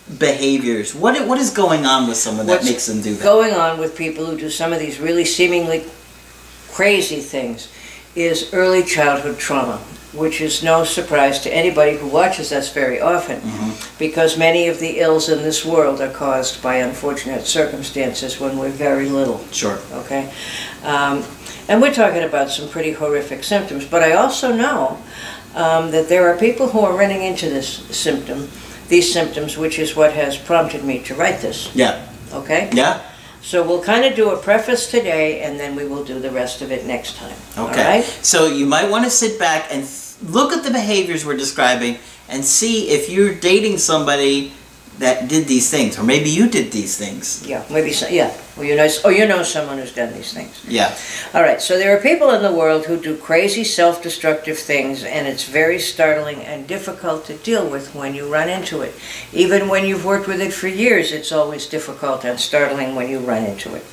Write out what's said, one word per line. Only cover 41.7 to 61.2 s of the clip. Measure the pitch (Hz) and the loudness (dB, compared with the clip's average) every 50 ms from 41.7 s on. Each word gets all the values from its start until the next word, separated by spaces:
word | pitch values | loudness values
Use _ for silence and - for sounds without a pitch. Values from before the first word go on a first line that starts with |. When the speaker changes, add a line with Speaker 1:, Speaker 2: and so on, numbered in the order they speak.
| 123 120 120 120 120 - - - - - - - | 2 2 0 -2 -4 -6 -10 -18 -20 -20 -14 -10
Speaker 1:
and | 117 135 - | -8 -4 -2
see | - - - 220 233 233 220 202 - | 0 2 2 2 2 0 0 2 2
if | 151 143 - - | 2 2 0 0
you're | 180 190 202 202 170 | 2 2 4 2 2
dating | 165 170 180 185 214 208 220 196 175 | 0 2 4 4 4 4 2 0 0
somebody | - - 160 156 147 147 143 143 139 139 139 139 139 139 - - - - - - - - - - | 0 2 2 2 2 2 2 2 4 2 2 2 0 -4 -10 -16 -20 -20 -20 -20 -20 -20 -8 0
that | 131 127 127 - 127 127 | 2 2 2 2 0 0
did | 151 160 160 | 2 2 2
these | 135 131 127 120 - | 4 2 2 2 2
things, | 156 147 123 107 - - | 2 2 0 0 0 0
or | 107 | 2
maybe | 117 135 151 151 151 | 2 4 4 4 2
you | 151 170 226 240 | 2 4 4 4
did | 226 175 120 - - | 4 2 0 -2 -2
these | 107 98 - - | -4 -4 -4 -6
things. | - 104 98 - 131 - - - - - | -6 -8 -8 -8 -8 -8 -8 -8 -8 -8
Speaker 2:
Yeah, | 139 131 110 107 - | -8 -8 -8 -8 -2
maybe | 147 156 156 147 - | 0 0 0 0 0
so, | - - - | -2 -2 0
yeah. | 175 165 - - - - - - - | 2 2 2 0 -2 -6 -14 -16 -12
Or | - 147 | -6 -2
you | 147 147 | 2 4
know, | 147 151 156 156 - - | 6 6 4 4 4 4
or | - 185 | 4 6
you | 202 220 214 | 6 6 4
know | 190 180 170 | 4 2 0
someone | - - 156 151 143 139 | -2 -2 -4 -4 -4 -6
who's | 135 131 120 - | -8 -8 -8 -6
done | - 120 110 107 | -6 -6 -6 -6
these | 107 - - - | -10 -12 -12 -12
things. | - - - - - - | -12 -14 -14 -16 -16 -8
Speaker 1:
Yeah. | - 113 110 104 - - - - - - - - - - | -2 0 2 2 2 0 -4 -10 -10 -10 -10 -8 0 2
Speaker 2:
All | 165 165 | 4 4
right, | 143 127 - | 4 4 2
so | - - 180 | 0 0 2
there | 185 196 196 202 | 2 4 4 4
are | 202 | 4
people | - 277 339 - 294 269 | 4 4 4 4 6 4
in | 247 202 202 | 4 4 4
the | 196 | 2
world | 175 165 160 156 156 156 156 | 2 4 4 4 2 2 0
who | 170 170 165 | -2 -4 -4
do | - 156 156 | -2 -4 -6
crazy | 156 - - 165 165 190 202 196 226 226 | -6 -2 0 2 2 4 2 0 -2 -2
self-destructive | - - - 170 170 170 170 - 170 165 - - 156 151 151 - 156 156 151 | -2 2 4 4 4 4 2 -4 -8 -8 -2 0 0 0 0 -2 -6 -8 -6
things, | - - 147 139 135 135 135 131 113 | -4 -2 0 0 0 -2 -4 -6 -6
and | - - 151 143 135 | -6 -4 -4 -4 -4
it's | 127 - - | -4 -6 -6
very | 127 131 151 156 165 175 180 | -2 0 2 2 2 2 0
startling | 170 - - - 160 156 151 151 151 147 147 135 | -2 -4 -2 0 2 2 2 0 -2 -4 -8 -10
and | - - 147 139 135 | -10 -10 -12 -10 -8
difficult | 139 185 196 - 196 180 - - 170 156 156 - | -8 -8 -8 -8 -10 -10 -8 -6 -6 -6 -6 -8
to | - 147 | -12 -14
deal | - - 220 226 214 180 151 | -8 -4 -2 0 0 0 -2
with | 135 139 139 - - | -4 -6 -8 -12 -12
when | 147 139 139 139 | -10 -8 -8 -8
you | 139 143 143 147 | -8 -6 -2 -2
run | 156 160 170 | -2 0 -2
into | 185 185 - - 165 156 | -2 -4 -6 -6 -6 -6
it. | 127 120 - - - - - - - - - | -6 -8 -10 -12 -14 -14 -14 -14 -14 -4 0
Even | - 185 175 190 196 196 196 | 2 4 4 4 2 2 2
when | 196 190 196 | 0 0 2
you've | 196 190 180 165 | 0 -2 -2 0
worked | 190 196 196 196 190 | 0 0 0 0 -2
with | 190 185 | -4 -2
it | 196 180 - | -2 -4 -4
for | - - 190 | -4 -6 -4
years, | 185 196 226 247 226 185 165 156 151 | -2 0 2 4 4 4 2 0 -4
it's | 151 | -6